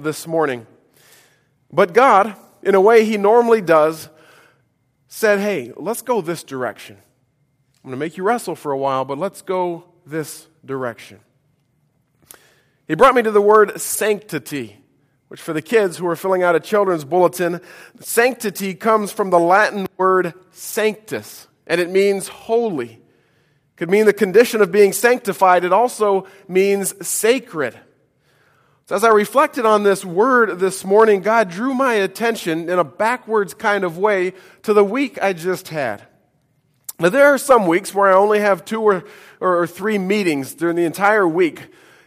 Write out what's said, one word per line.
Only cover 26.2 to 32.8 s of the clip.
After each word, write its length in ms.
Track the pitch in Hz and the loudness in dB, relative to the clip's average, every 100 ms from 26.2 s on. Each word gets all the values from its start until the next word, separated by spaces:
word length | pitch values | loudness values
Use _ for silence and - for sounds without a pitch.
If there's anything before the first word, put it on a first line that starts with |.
| 190 - - | -4 -20 -4
means 480 | 185 202 196 185 - 170 | 0 0 0 -4 -8 -10
sacred. 720 | - 214 254 - 160 123 - _ _ _ _ _ _ _ _ _ _ - | -2 0 0 -4 -6 -6 -8 _ _ _ _ _ _ _ _ _ _ -8
So 100 | 190 | -2
as 80 | |
I 60 | 226 | 2
reflected 560 | 214 208 262 302 285 220 | 2 2 0 0 0 2
on 180 | 214 | 2
this 220 | 208 190 190 | 2 0 -2
word 540 | 170 262 247 214 180 | -2 2 2 2 0
this 260 | 185 185 190 | -4 -4 0
morning, 340 | 202 220 196 | 4 4 2
God 300 | 196 226 196 | 0 0 0
drew 240 | 170 262 | -4 -6
my 220 | 254 269 214 | -2 0 0
attention 760 | 190 190 233 226 175 160 170 | -2 -4 -4 -4 -4 -6 -2
in 100 | |
a 60 | 180 | -2